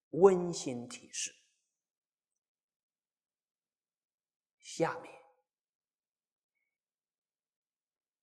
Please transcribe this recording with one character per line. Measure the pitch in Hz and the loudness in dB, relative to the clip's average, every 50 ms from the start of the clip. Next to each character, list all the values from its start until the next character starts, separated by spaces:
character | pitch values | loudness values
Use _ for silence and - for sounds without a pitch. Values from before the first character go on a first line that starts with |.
| _ _ | _ _
温 | - 151 185 196 185 180 175 175 165 | 4 6 8 8 8 6 0 -4 -6
馨 | - - 143 123 120 120 | -6 -6 -8 -8 -8 -10
提 | 123 - - - - | -12 -16 -18 -18 -14
示。 | - - - - - - - _ _ _ _ _ _ _ _ _ _ _ _ _ _ _ _ _ _ _ _ _ _ _ _ _ _ _ _ _ _ _ _ _ _ _ _ _ _ _ _ _ _ _ _ _ _ _ _ _ _ _ _ _ _ _ _ _ _ _ _ _ _ _ | -10 -10 -10 -10 -10 -16 -20 _ _ _ _ _ _ _ _ _ _ _ _ _ _ _ _ _ _ _ _ _ _ _ _ _ _ _ _ _ _ _ _ _ _ _ _ _ _ _ _ _ _ _ _ _ _ _ _ _ _ _ _ _ _ _ _ _ _ _ _ _ _ _
下 | - - - - 165 147 117 - | -20 -10 -4 -2 -2 -2 -2 -4
面 | - - - - - - - _ _ _ _ _ _ _ _ _ _ _ _ _ _ _ _ _ _ _ _ _ _ _ _ _ _ _ _ _ _ _ _ _ _ _ _ _ _ _ _ _ _ _ _ _ _ _ _ _ _ _ _ _ _ _ _ _ | -12 -16 -18 -20 -20 -20 -20 _ _ _ _ _ _ _ _ _ _ _ _ _ _ _ _ _ _ _ _ _ _ _ _ _ _ _ _ _ _ _ _ _ _ _ _ _ _ _ _ _ _ _ _ _ _ _ _ _ _ _ _ _ _ _ _ _